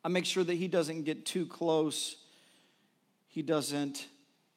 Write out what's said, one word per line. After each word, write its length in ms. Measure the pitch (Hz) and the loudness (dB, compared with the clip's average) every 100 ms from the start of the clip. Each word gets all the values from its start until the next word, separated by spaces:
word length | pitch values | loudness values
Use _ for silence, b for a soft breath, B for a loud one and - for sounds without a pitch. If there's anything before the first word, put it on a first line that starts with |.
I 60 | 170 | 2
make 160 | 180 - | 0 2
sure 180 | 190 | 0
that 100 | 170 170 | 2 0
he 120 | 180 | 2
doesn't 360 | 180 156 160 | 2 2 -2
get 220 | 151 151 - | -4 -4 -4
too 200 | 185 160 | -4 -4
close. 720 | - 170 160 156 - - - b b b b b b b b _ _ _ | -2 2 4 2 0 -6 -8 b b b b b b b b _ _ _
He 140 | 160 | -6
doesn't 680 | 147 156 131 143 143 139 - - _ _ _ | 0 0 2 -2 -2 -6 -12 -18 _ _ _